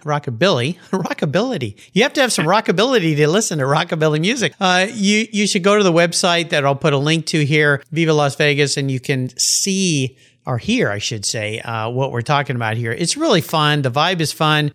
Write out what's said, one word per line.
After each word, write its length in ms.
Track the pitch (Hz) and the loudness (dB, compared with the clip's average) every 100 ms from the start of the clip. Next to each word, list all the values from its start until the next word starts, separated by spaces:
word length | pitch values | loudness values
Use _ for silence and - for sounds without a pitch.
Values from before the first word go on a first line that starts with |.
rockabilly, 720 | 151 147 139 113 190 143 127 175 | -6 -4 -4 0 2 2 0 -6
<laughs> 80 | - | -6
rockabilly, 840 | 190 165 285 165 156 254 202 117 - - | -6 -4 -4 -2 0 -2 -2 -6 -10 -4
you 100 | 190 | 0
have 100 | 277 | 0
to 80 | 294 | 2
have 100 | 254 | 0
some 140 | 196 160 | 0 2
rockabilly 720 | 208 220 180 240 247 165 147 | 2 2 2 2 2 2 2
to 100 | 151 | 2
listen 320 | 190 226 160 | 2 0 -2
to 60 | 131 | 0
rockabilly 560 | 151 170 165 156 151 | 0 0 0 0 0
music. 320 | 180 254 180 - | 0 0 -2 -2
Uh, 280 | 190 180 190 | 0 2 0
you, 340 | 233 196 214 220 | 0 0 2 0
you 140 | 202 202 | -2 0
should 180 | 196 | 2
go 140 | 185 208 | 2 4
to 60 | |
the 80 | 190 | 4
website 560 | 165 170 - 185 170 165 | 4 2 2 0 0 0
that 140 | 160 139 | 0 2
I'll 100 | 135 | 2
put 180 | 160 | 2
a 40 | 143 | 2
link 280 | 143 160 151 | 2 0 0
to 160 | 160 143 | 0 2
here, 380 | 156 147 139 - | 2 2 2 -2
Viva 220 | 156 160 | -2 2
Las 220 | 151 143 - | 2 2 2
Vegas, 420 | 147 143 143 147 | 0 2 0 0
and 120 | 139 | -4
you 100 | 131 | -4
can 300 | - 135 127 - | -2 -4 -4 -4
see, 800 | - - 202 190 190 147 127 - _ _ - | -2 -2 -2 -2 0 0 -2 -6 _ _ -6
or 120 | 123 | -6
hear, 300 | - 240 139 | -2 0 0
I 80 | 101 | -2
should 280 | - 113 101 | -6 -6 -6
say, 340 | 117 107 110 | -6 -6 -6
uh, 300 | - 113 110 | -6 -4 -4
what 240 | 123 135 | -2 -2
we're 80 | 120 | -4
talking 340 | 117 143 139 123 | 0 0 0 -4
about 220 | 113 113 | -2 -2
here. 160 | 117 | -4
It's 240 | 120 170 285 | -4 -4 -2
really 240 | 330 190 | 2 2
fun. 400 | - 160 151 147 | 2 0 0 0
The 100 | 131 | 0
vibe 300 | 127 165 185 | 0 0 -2
is 100 | 151 | -4
fun. 400 | - 156 151 147 | -2 0 2 -2